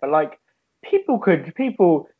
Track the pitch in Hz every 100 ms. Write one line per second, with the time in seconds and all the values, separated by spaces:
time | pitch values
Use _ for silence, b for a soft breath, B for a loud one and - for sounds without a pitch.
0 | 135 156 147 - _ _ _ _ - 392
1 | 381 226 202 160 135 - 262 - 175 151
2 | -